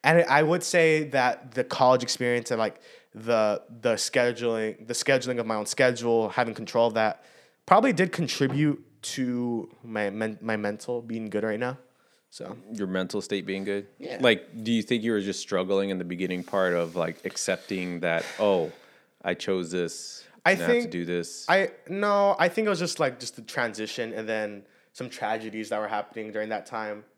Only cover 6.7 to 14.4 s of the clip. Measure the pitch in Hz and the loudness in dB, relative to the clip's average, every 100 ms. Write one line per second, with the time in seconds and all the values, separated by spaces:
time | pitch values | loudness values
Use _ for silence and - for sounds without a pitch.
6.7 | 120 117 110 110 - - - _ _ - | 2 4 4 0 0 -14 -20 _ _ 4
7.7 | 190 262 165 185 - 156 - 135 135 151 | 6 6 2 0 0 -4 0 0 4 2
8.7 | - - _ - - 127 123 120 117 - | 0 -8 _ -8 -4 -2 -2 -2 -4 -6
9.7 | - 120 110 101 104 110 107 113 107 104 | -16 -6 -2 -2 -2 -4 -4 -4 -2 -2
10.7 | 104 - 120 117 113 107 104 110 107 123 | -4 -6 -6 -4 -8 -4 -2 -2 -2 -4
11.7 | 135 _ _ _ _ _ - 90 95 101 | -6 _ _ _ _ _ -16 -14 -14 -12
12.7 | 110 95 92 90 104 - 101 98 95 98 | -6 -2 -2 -2 -4 -4 -4 -4 -6 -4
13.7 | 101 101 _ 147 127 127 110 | -4 -6 _ -12 2 4 4